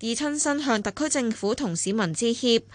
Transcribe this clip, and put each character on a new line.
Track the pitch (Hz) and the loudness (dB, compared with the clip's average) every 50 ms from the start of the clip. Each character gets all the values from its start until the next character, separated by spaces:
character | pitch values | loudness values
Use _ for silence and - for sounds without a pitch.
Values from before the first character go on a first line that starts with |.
意 | 220 226 233 | -4 -4 -2
親 | - 294 294 294 302 | -2 -2 -2 -2 0
身 | - 302 285 294 | 0 0 0 0
向 | 294 277 226 214 | 0 0 0 0
特 | 202 208 | 0 -2
區 | - - 294 311 | -2 -2 -2 0
政 | 302 285 247 226 | 0 0 0 0
府 | 214 - - 202 233 | -2 -2 -2 -2 -2
同 | - 294 190 170 | 0 -2 -2 -2
市 | 170 - 185 | -2 -2 0
民 | 202 226 202 165 156 | 0 0 0 0 0
致 | - 233 233 | 0 0 0
歉， | 233 - - 240 233 233 - - - | 0 2 2 4 4 4 2 -2 -14